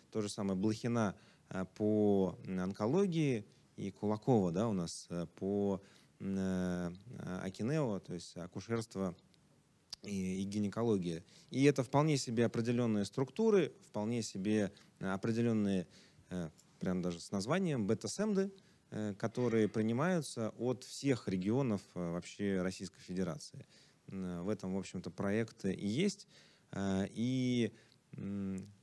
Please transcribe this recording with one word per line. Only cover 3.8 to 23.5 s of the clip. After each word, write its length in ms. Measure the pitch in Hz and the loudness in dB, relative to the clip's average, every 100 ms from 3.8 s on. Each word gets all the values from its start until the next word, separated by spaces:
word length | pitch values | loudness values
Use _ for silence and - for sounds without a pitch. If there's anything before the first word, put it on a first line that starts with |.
| 101 | -8
Кулакова, 600 | - 104 104 - 120 92 | -4 -2 0 4 4 6
да, 160 | 85 117 | 2 2
у 40 | |
нас, 340 | 98 82 - - | 0 -2 -6 -8
э, 160 | 87 82 - | -6 -6 -4
по, 460 | 95 101 101 95 - - - - | -2 0 2 0 -4 -20 -20 -10
м, 160 | 98 95 | -4 -2
э, 520 | 95 92 90 90 87 90 104 - - 92 | 0 0 0 -2 -4 -8 -14 -12 -8 -6
Акинео, 560 | 92 - 107 156 139 98 | -6 -4 -2 0 0 -2
то 140 | - | -6
есть 240 | 87 - - | -10 -10 -12
акушерство 760 | 87 - - 117 107 95 95 85 _ _ _ _ _ _ - - | -10 -10 -6 -4 -4 -2 -4 -4 _ _ _ _ _ _ -18 -14
и, 380 | - 101 92 95 | -6 -4 -2 -2
и 40 | 98 | -2
гинекология. 800 | 104 104 98 117 101 87 82 - - - | -2 -2 0 2 2 0 -4 -8 -20 -6
И 120 | 127 139 | 4 6
это 180 | 139 | 6
вполне 340 | 123 143 156 143 | 2 2 4 2
себе 280 | - 113 113 | 0 2 2
определённые 600 | 117 117 120 123 107 101 | 2 2 2 2 2 0
структуры, 680 | - 131 - 226 208 156 - - | -2 -2 2 4 6 4 -2 -10
вполне 360 | - 107 120 | -4 -2 -2
себе, 480 | 107 98 95 107 98 - - - | -4 -4 2 2 2 -4 -20 -8
э, 80 | 98 | -4
определённые, 760 | 95 113 113 117 110 101 98 85 - - - - | -2 0 2 2 2 2 2 0 -8 -20 -20 -10
э, 180 | 90 82 - - - | -6 -6 -10 -20 -6
прям 220 | - 92 | -2 0
даже 180 | 87 85 | 0 -4
с 120 | - | -4
названием, 560 | 101 101 170 190 139 101 | -4 0 0 0 0 2
бета-сэмды, 640 | 107 110 - 214 196 196 - - _ - | 0 -2 -2 0 2 0 -4 -20 _ -10
э, 240 | 107 107 98 | -6 -4 -2
которые 520 | 113 117 123 113 107 | -4 0 2 4 4
принимаются 840 | 113 110 117 165 180 143 - 110 - | 2 0 2 2 2 -2 -4 -4 -2
от 240 | 120 117 - | -2 -2 -6
всех 420 | - 139 123 - | -4 0 0 2
регионов, 520 | 95 92 120 135 101 - - | 0 2 2 2 0 -2 -6
э, 160 | 87 | -4
вообще 480 | 85 - - 101 95 | -4 -6 -4 0 2
Российской 380 | 90 90 95 - | 0 -2 -10 -12
Федерации. 640 | - 92 90 76 - | -8 -4 -4 -4 -10